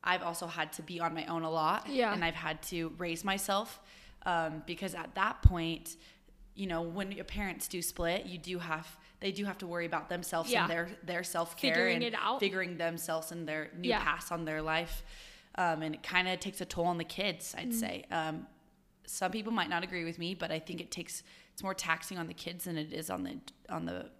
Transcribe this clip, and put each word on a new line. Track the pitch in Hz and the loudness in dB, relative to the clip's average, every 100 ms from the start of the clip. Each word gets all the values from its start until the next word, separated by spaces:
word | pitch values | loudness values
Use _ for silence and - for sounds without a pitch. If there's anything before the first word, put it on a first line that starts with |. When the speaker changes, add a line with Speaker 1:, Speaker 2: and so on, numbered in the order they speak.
Speaker 1:
I've | - 185 | 4 2
also | 175 165 170 | 2 -4 -6
had | 165 156 | -2 -4
to | - | -4
be | 165 175 | -8 -2
on | 170 | 0
my | 165 - | 0 -2
own | 170 | -2
a | 160 | 0
lot. | 165 156 196 - | 4 4 4 0
Speaker 2:
Yeah. | 269 233 | 2 2
Speaker 1:
And | 202 | 4
I've | 170 165 | 0 0
had | 165 156 | -4 -4
to | - 175 165 165 | -4 -2 -4 -4
raise | 175 165 | -4 -2
myself, | 196 196 196 196 226 - - - - - | 0 0 2 2 2 -8 -18 -20 -20 -6
um, | - 170 160 156 151 | 2 2 2 -2 -6
because | 170 196 | -4 -4
at | 185 160 - | -4 -6 0
that | 202 - | 0 10
point, | - 180 165 165 - - - - - - - | 10 10 0 0 -6 -14 -16 -20 -20 -20 -20
you | - 196 | -6 -2
know, | 165 | 0
when | 170 175 196 | 0 -2 -4
your | 196 | -4
parents | 190 - 202 190 - | -6 -2 -2 -4 -4
do | 180 | -2
split, | 175 - 170 185 - | -4 0 2 2 -2
you | 180 | -8
do | 165 180 | -4 -4
have, | 170 156 165 - - - | -2 -4 -4 -16 -20 -4
they | 196 | -4
do | 185 | 0
have | 202 185 | -2 -2
to | 180 | -4
worry | 170 170 | -2 0
about | 170 156 | -2 -2
themselves | 175 175 170 165 | -4 0 0 2
Speaker 2:
Yeah. | 233 | 4
Speaker 1:
and | 175 | 4
their, | 165 175 208 | 2 -2 -6
their | - 175 | -4 -2
self-care | 180 170 165 - 277 | 0 0 0 2 4
Speaker 2:
Figuring | 165 185 170 | 6 6 4
Speaker 1:
and | |
Speaker 2:
it | 240 | 2
out. | 220 208 262 | 0 0 2
Speaker 1:
figuring | 196 190 180 170 | 2 2 -2 0
themselves | 170 165 - 160 160 | 0 0 -2 -2 -2
and | 170 156 | -6 -4
their | 156 151 170 | -4 -4 -4
new | 180 | 2
Speaker 2:
Yeah. | 220 | 4
Speaker 1:
paths | 156 - - | 4 0 -2
on | 170 | -2
their | 160 156 | 0 0
life. | 156 156 170 - - - - - - - | 2 0 0 -6 -8 -14 -16 -20 -10 2
Um, | 175 160 | 2 2
and | 160 | -2
it | 156 | -4
kinda | - 185 185 180 | 2 4 4 2
takes | 196 190 | -2 -6
a | |
toll | 180 - 170 | -4 2 2
on | 170 | 2
the | |
kids, | 165 - 202 170 - - | -2 -2 -2 -2 -6 -6
I'd | 247 | -2
Speaker 2:
Mm. | |
Speaker 1:
say. | 226 226 87 - | -2 -2 -4 -2
Um, | 170 156 156 - - _ _ _ _ | -2 0 -4 -8 -18 _ _ _ _
some | - - 185 | -10 -2 0
people | 214 208 | 0 0
might | 226 165 | 0 2
not | 175 | 2
agree | 180 180 | 0 -2
with | 165 165 | -2 -2
me, | 170 | -4
but | 185 165 | -2 -2
I | 160 | -2
think | 156 175 | -4 -8
it | 170 | -6
takes, | - 165 - - - - | -8 -6 -8 -10 -20 -18
it's | - | -6
more | 190 | -4
taxing | 190 175 160 - 185 | -2 0 0 0 -6
on | 165 | -6
the | |
kids | 170 - 175 | -6 -8 -8
than | 180 160 | -4 -2
it | 156 | -2
is | 160 156 | -6 -4
on | - | -2
the, | - - - - - | -4 -6 -12 -20 -8
on | - | -6
the | - 90 - | -4 -6 -8